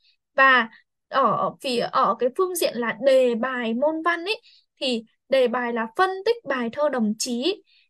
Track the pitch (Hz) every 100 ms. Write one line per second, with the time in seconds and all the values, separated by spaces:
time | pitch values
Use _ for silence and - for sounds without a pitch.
0 | _ _ _ - 262 254 226 - _ _
1 | _ 269 233 160 190 - 269 233 - 262
2 | 208 - 247 254 370 349 - 233 233 -
3 | 269 262 247 226 262 247 226 233 294 320
4 | 330 339 359 440 _ _ _ _ 269 226
5 | 226 _ _ 269 247 247 240 233 233 -
6 | 381 381 415 466 277 262 233 294 294 254
7 | 214 220 254 240 311 415 _ _ _